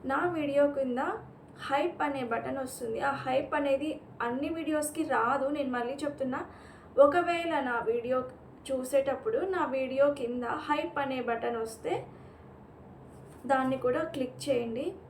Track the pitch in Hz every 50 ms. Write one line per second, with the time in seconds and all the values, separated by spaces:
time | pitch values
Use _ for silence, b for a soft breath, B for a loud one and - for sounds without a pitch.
0 | - 262 269 294 339 359 349 320 294 285 277 285 285 285 285 277 269 254 240 254
1 | 285 349 427 453 - - - - - - - - - - 277 285 311 349 - -
2 | 302 294 277 269 254 226 233 247 - 262 269 277 262 254 - - 254 226 220 -
3 | 285 277 269 - - 262 254 269 285 - 302 294 285 277 269 269 302 311 302 -
4 | - - - - 240 240 247 262 294 330 330 330 311 311 311 302 294 294 - 320
5 | 311 294 262 226 220 240 269 269 262 277 294 294 269 254 247 240 240 240 277 285
6 | 302 285 294 - 269 254 254 311 349 B B B B B B B B B - -
7 | 277 285 320 349 349 349 349 339 339 339 320 285 262 247 240 233 - 220 233 240
8 | 233 247 254 254 254 - - - - - - - - - 269 254 254 - 277 269
9 | 269 277 262 - - 220 226 277 349 381 370 349 302 254 262 269 262 254 262 269
10 | 277 285 285 - 240 233 247 247 247 240 - 302 - - 294 - 330 339 - 285
11 | 277 262 262 254 233 233 233 233 240 240 233 226 226 220 - - - - 370 494
12 | - - B B B B B B B B - - - - - - - - - -
13 | - - - - - - - - - 247 269 262 262 262 262 262 - 247 254 311
14 | 320 - - 277 254 247 - - - 285 262 240 240 233 226 247 294 370 392 -
15 | -